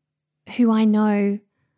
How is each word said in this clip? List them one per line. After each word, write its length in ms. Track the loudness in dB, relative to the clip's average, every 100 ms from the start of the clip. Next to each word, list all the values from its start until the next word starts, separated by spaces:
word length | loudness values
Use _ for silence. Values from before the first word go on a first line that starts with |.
| _ _ _ _ -14 -2
who 140 | 0
I 140 | 2 2
know 540 | 2 0 0 -2 -4 -10 _ _